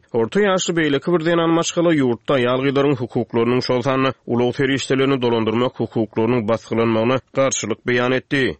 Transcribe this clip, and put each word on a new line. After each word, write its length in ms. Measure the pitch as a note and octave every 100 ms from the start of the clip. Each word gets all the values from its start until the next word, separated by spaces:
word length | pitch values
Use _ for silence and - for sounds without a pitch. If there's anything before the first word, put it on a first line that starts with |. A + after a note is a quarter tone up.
| _
Orta 280 | A#2 A2+ G3
ýaşly 320 | G#3 F#3 - E3+
beýleki 340 | D3+ C#3 F3
bir 100 | F3
zenan 260 | D#3+ E3+ E3
maşgala 400 | E3 E3 F3 E3+
ýurtda 420 | D#3 B2+ A#2 - C#3
aýal 220 | A#2+ C3 C#3
gyzlaryň 280 | C3+ C#3 B2+
hukuklarynyň 600 | A#2+ B2+ A2+ A#2 A#2 B2 -
şol 160 | B2+
sany 300 | B2+ C3 C3+ - -
ulak 280 | A#2+ B2
feriştelerini 680 | A#2+ C3+ C3+ - C3+ C3+ C3+
dolandyrmak 580 | A#2+ A#2 A2 A2+ B2+ -
hukuklarynyň 680 | A2+ A#2+ A2 A2+ A2 B2 G#2+
basgylanmagyna 680 | A2 - A2+ A#2 A2 A#2 C3 _
garşylyk 460 | C3+ C3+ - G#2+ A2 -
beýan 260 | B2 B2
etdi. 440 | B2+ - C#3+ A2+